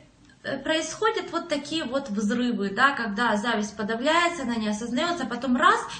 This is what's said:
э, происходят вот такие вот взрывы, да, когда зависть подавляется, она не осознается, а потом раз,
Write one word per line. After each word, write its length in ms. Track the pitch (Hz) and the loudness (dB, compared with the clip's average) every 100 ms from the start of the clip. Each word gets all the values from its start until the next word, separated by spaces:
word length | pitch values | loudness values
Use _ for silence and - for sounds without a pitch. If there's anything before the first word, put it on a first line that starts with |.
| - _ - - | -20 _ -20 -14
э, 140 | - 277 | -8 -6
происходят 720 | 311 320 320 - 440 370 - | -2 -2 -2 0 0 0 -2
вот 180 | 330 - | -4 -2
такие 340 | 294 - 311 | -4 -2 -4
вот 260 | 254 269 247 | -2 -4 -2
взрывы, 600 | 202 208 240 247 196 196 | -2 0 0 0 0 -2
да, 220 | 196 269 | 4 4
когда 460 | 269 220 202 240 208 | 4 -2 0 0 0
зависть 400 | 247 220 208 - | 0 0 -2 -4
подавляется, 640 | 214 226 277 339 339 339 | -4 0 2 4 2 0
она 120 | 247 233 | -4 -2
не 140 | 214 | -2
осознается, 540 | 208 240 247 349 339 | -2 -2 -2 0 -2
а 40 | 214 | -4
потом 280 | 240 269 247 | -2 0 4
раз, 240 | 349 453 - | 6 4 0